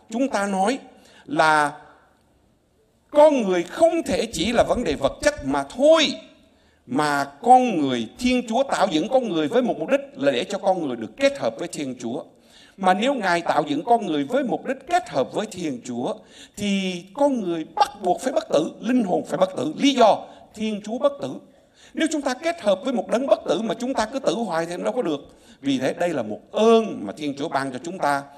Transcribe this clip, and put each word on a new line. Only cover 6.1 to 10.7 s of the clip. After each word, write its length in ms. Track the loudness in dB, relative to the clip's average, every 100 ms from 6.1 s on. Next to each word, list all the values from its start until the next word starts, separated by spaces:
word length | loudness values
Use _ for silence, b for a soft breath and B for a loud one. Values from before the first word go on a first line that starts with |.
| -2 -12 _ _ b b b -6
mà 380 | -2 0 0
con 540 | -2 -2 6 6 6 0
người, 300 | 0 -2 -4 -4
Thiên 280 | 0 0 0
Chúa 140 | -2
tạo 240 | 0 0 2
dựng 180 | 0 2
con 200 | 0 0
người 180 | -2 0
với 140 | 2
một 180 | 0 -2
mục 100 | 0
đích 120 | -2 -2 -2
là 160 | 0
để 120 | 0
cho 140 | -2 -4
con 300 | 0